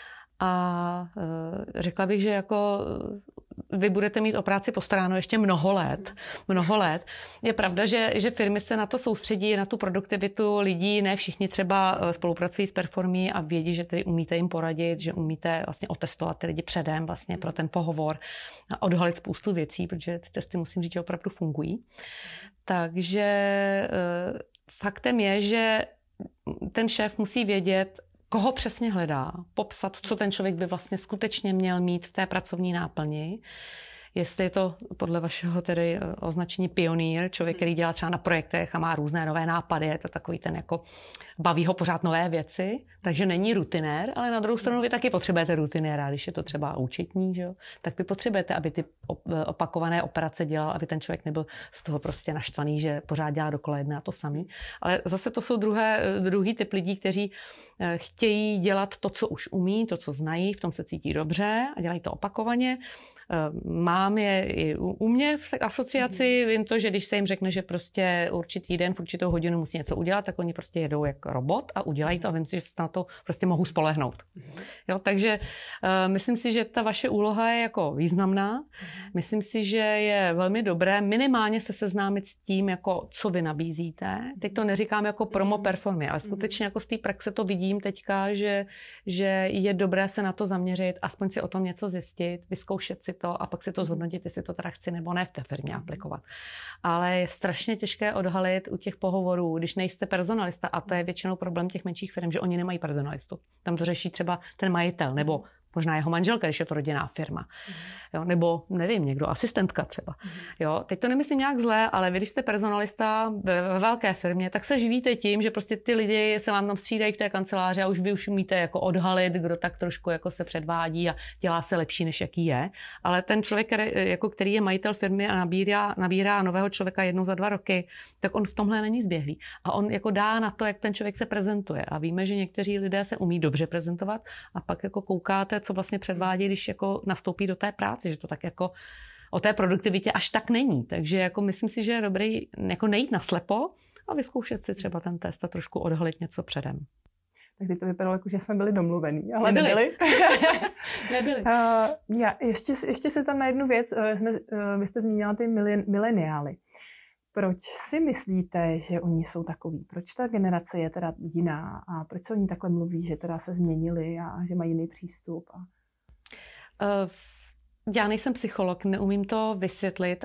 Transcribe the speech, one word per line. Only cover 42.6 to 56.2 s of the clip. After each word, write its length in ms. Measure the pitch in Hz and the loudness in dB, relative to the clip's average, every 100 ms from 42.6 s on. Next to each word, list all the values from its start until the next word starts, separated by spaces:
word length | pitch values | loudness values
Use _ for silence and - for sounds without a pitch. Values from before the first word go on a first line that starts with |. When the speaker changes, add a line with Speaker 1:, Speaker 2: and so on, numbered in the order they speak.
| 190 247 - - | -4 -4 -8 -6
Speaker 1:
takže 240 | 180 156 196 | -2 2 2
není 280 | 175 202 | 4 4
rutinér, 580 | 220 156 170 156 147 208 - | 2 2 0 0 0 -2 -2
ale 140 | 240 | 0
na 100 | 226 | 0
druhou 180 | 208 233 | 2 0
stranu 220 | 220 240 | 2 2
vy 80 | 240 | 0
taky 200 | 240 254 | 0 2
potřebujete 440 | 185 - 170 165 | 0 2 2 4
rutinéra, 540 | 165 151 165 156 147 143 | 2 2 0 0 0 -2
když 180 | 143 - | -4 -6
je 60 | |
to 100 | 170 | -8
třeba 340 | - 147 147 - | -6 -4 -4 -2
účetní, 580 | 127 - 170 190 185 | -4 -4 -4 -2 0
že 80 | 180 | -2
jo? 120 | 180 185 - - | -6 -10 -18 -10
Tak 160 | - - | -8 -6
vy 60 | |
potřebujete, 500 | 185 196 240 202 180 | -4 -2 0 0 0
aby 160 | - 151 | -2 -2
ty 140 | 160 160 _ - | -4 -8 _ -10
op-, 240 | - - 165 | -8 -4 -2
eh, 20 | |
opakované 580 | - 156 165 170 165 170 | -2 -2 -2 0 0 0
operace 420 | 170 - 160 - 156 | 0 -2 -4 -2 -2
dělal, 240 | 156 151 | 0 0
aby 160 | - 160 | -2 -2
ten 140 | 160 | -4
člověk 240 | - 170 | -4 -6
nebyl 220 | - 156 156 - - | -4 -4 -4 -10 -18
z 100 | - | -14
toho 160 | - 147 | -4 -4
prostě 360 | 185 - - | -4 -6 -4
naštvaný, 460 | 151 120 - 147 151 | -4 -6 -4 -2 0
že 200 | 156 147 - | 0 -2 -2
pořád 240 | 151 151 | -2 0
dělá 200 | 147 151 | 0 -2
dokola 280 | 147 - 143 | -2 -4 -2
jedné 180 | 143 147 | -2 -4
a 40 | |
to 120 | - | -6
samý. 360 | - 151 147 185 - - - | -8 -6 -6 -6 -12 -14 -6
Ale 200 | - 185 | 0 0
zase 260 | 180 190 339 | 0 -2 -2
to 100 | - | -4
jsou 140 | - 240 | 0 0
druhé, 420 | 214 208 220 214 - | 2 2 4 2 2
eh, 40 | 196 | 2